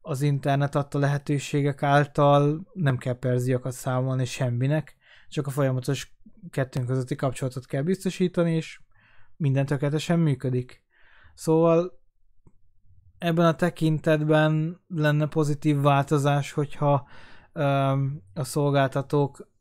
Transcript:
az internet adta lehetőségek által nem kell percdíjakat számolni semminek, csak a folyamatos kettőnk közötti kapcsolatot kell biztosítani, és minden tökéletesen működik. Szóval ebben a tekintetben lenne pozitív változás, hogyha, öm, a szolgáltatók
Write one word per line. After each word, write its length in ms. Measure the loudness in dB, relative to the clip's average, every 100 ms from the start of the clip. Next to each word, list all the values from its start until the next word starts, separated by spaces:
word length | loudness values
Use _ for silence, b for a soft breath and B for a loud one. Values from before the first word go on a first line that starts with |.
az 220 | -8 -2
internet 520 | 0 0 0 0 0
adta 240 | -2 -2 -2
lehetőségek 840 | 0 0 -2 -4 -2 -2 -2 -2
által 840 | 4 4 4 2 4 6 4 -2 -8
nem 260 | -2 -2 0
kell 200 | -4 -4
percdíjakat 540 | 0 0 0 -2 -4
számolni 520 | -8 -4 -2 -2 -2
semminek, 720 | -4 -2 -2 0 0 0 -4 _ b b b
csak 180 | -6 -6
a 40 |
folyamatos 680 | -2 0 0 -2 -6 -6 -18 -20 -20 -10
kettőnk 360 | -6 -4 -4 -2
közötti 280 | -2 -4
kapcsolatot 520 | -4 -4 -4 -6 -8 -8
kell 160 | -4
biztosítani, 720 | -2 -2 -4 -2 -2 0 0
és 260 | 0 -4 -16 -20 b b b b -4
minden 300 | 0 0 0
tökéletesen 520 | -2 -2 -4 0 2
működik. 640 | 2 0 -2 -4 -6 -16 _ b b b b
Szóval 680 | -8 0 4 4 4 0 -8 _ _ _ -20 -20 _ -20 _ -20 -20 -20 _
ebben 280 | -2 4 4
a 80 |
tekintetben 1300 | 4 -2 0 0 0 2 0 4 4 4 2 -2 -6 _
lenne 380 | -2 2 2 0
pozitív 540 | 0 -2 0 0 2
változás, 720 | 4 2 2 0 2 0 -2
hogyha, 560 | -4 -6 -2 0 0 -2 B B B B
öm, 680 | -4 -2 0 0 0 -2 -6 -12
a 100 | -10
szolgáltatók 1040 | -6 -2 2 2 2 -2 -2 0 0 -4 -20 _